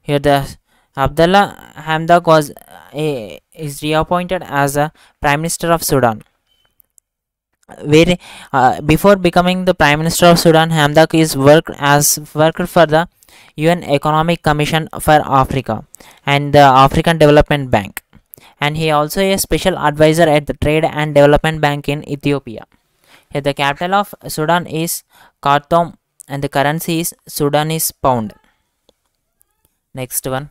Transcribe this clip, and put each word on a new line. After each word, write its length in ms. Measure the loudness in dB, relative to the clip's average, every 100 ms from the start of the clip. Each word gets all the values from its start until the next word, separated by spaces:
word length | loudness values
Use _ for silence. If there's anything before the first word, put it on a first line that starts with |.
Here 180 | -4 -2
the 360 | 0 0 -2 -14 _ _ _ -6
Abdallah 760 | -4 0 2 2 0 -6 -20 -16
Hamdok 520 | -8 -6 2 2 4
was, 240 | 2 2
uh, 840 | -12 -20 -20 -16 -8 -6 -6 -12 -18 _
is 300 | -16 -14 -8
reappointed 580 | -2 -2 -2 -4 -4 -8 -6
as 300 | -2 -2 -2
the 180 | -4 _ _ _
Prime 220 | -2 -2
Minister 280 | -4 -6 -2
of 140 | -2
Sudan. 400 | 0 0 0 -2 _ _ _ _ _ _ _ _ _ _ _ _ _ _ _ -14
Where, 340 | 2 4 4 0 -6 -20 -6
uh, 260 | 2 2 2
before 380 | 0 2 4 2
becoming 480 | 2 0 0 -2 -2
the 80 |
Prime 260 | 0 0 0
Minister 280 | -2 4 4
of 120 | 6
Sudan, 300 | 4 2 2
Hamdok 440 | 0 2 2 2
is 220 | 2 0 2
worked 360 | 4 4 2 -4
as, 420 | 0 2 0 -4 -8
worked 360 | -2 -2 -2 -4
for 160 | 0 2
the 240 | 0 -2 _ _ _ _ -4
U 140 | -2
N 140 | -2
Economic 600 | -2 -2 0 0 -2 -2
Commission 440 | -2 -2 -2 -2 -4 -6
for 220 | 2 2 4
Africa 600 | 0 0 -4 -6 -8 -10 -20 -20 _ -4
and 280 | -2 2
the 60 | 6
African 580 | 6 6 4 2 -2 2
Development 520 | 4 4 2 -2 -2
Bank. 300 | -4 -4 -16 _ _ _ -20 _ _
And 160 | -6 -4
he 160 | -2
also 300 | 0 -2 -2
a 160 | -2 -2
special 400 | -2 -2 -2 -2
advisor 460 | -4 2 2 4
at 240 | 2 2 -2
the 60 |
Trade 320 | -6 -2 -2 -2
and 300 | -4 0 4
Development 460 | 4 4 0 -2
Bank 260 | -4 -4 -6
in 200 | -8 -8
Ethiopia. 560 | -6 -4 -4 -8 -18 -20 _ _ _ _ _ _
Here 120 | -6
the 120 | -6
capital 420 | -2 -4 -4 -2 -2
of 180 | -4 -12 -12
Sudan 400 | -6 -2 -2 -2
is 360 | -8 -6 -8 _ _ _ _
Khartoum 560 | -2 -2 _ -2 -2 -10 _ _ -12
and 160 | -8
the 60 | -4
currency 500 | -2 -2 -2 -4 -4
is 120 | -6 -10 -16
Sudanese 640 | -4 -2 -2 -2 -4 -6
pound. 420 | _ -2 -2 -4 -14 _ _ _ _ _ _ _ _ _ _ _ _ _ _ _
Next 340 | -16 -12 -10 -8
one. 220 | -8 -10